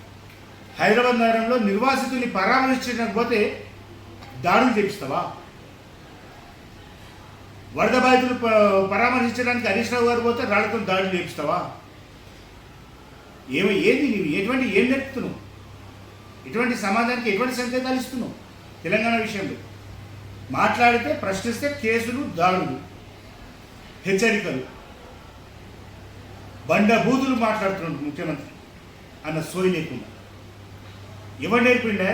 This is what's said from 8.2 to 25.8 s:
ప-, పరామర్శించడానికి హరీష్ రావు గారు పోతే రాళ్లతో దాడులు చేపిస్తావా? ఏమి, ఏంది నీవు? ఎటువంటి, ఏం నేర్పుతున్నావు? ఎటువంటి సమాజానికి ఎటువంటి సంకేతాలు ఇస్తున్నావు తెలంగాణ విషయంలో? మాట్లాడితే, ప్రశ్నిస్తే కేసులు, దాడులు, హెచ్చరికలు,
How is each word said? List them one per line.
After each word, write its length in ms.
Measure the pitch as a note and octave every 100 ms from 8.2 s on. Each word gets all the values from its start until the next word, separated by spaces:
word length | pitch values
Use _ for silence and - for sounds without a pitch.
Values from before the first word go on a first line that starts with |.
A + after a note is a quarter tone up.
| B3+ B3
ప-, 420 | A3+ G#3+ G#3 F#3+ F#3+
పరామర్శించడానికి 760 | G3+ A#3+ B3 A#3 A#3+ B3 A#3+ G#3
హరీష్ 240 | G#3+ A3
రావు 140 | B3 A#3
గారు 120 | A#3
పోతే 220 | A#3 A#3 A3+
రాళ్లతో 280 | G3+ G#3+ A3+ F3+
దాడులు 220 | F#3+ F#3+ F#3
చేపిస్తావా? 420 | - - D3 F3 D3 - - - - - - - - - - - - - - - - - -
ఏమి, 220 | C#3 G#3 F3 F3+
ఏంది 180 | C4+ C#4+
నీవు? 220 | G#3 D#3 F3+
ఎటువంటి, 320 | G3+ C4 A#3+ G3
ఏం 60 | B3
నేర్పుతున్నావు? 460 | C4+ - B3 F#3 - - - - - - - - - - - C3
ఎటువంటి 280 | G3+ B3 A3
సమాజానికి 520 | G3 A3 A#3 B3 A3+
ఎటువంటి 240 | G3 B3 A3
సంకేతాలు 440 | A#3+ B3+ B3+ C4
ఇస్తున్నావు 320 | - B3+ G3+ - - - - -
తెలంగాణ 320 | E3 G#3+ A3+ A3+
విషయంలో? 360 | G#3 G3+ C#3 A#2+ - - - - - - - - -
మాట్లాడితే, 600 | C3+ G#3 A#3+ A#3+ A#3 G3+
ప్రశ్నిస్తే 540 | G3+ G3 F#3+ A#3 G#3+ C#4+ F#3+
కేసులు, 420 | A3 A#3 A3+ B3 B3 E3
దాడులు, 400 | F3+ F#3 C#3 C3 - - - - - - - - - - - - F#3
హెచ్చరికలు, 580 | F#3+ A3+ G#3 - C3 - - - - - - - - - - - -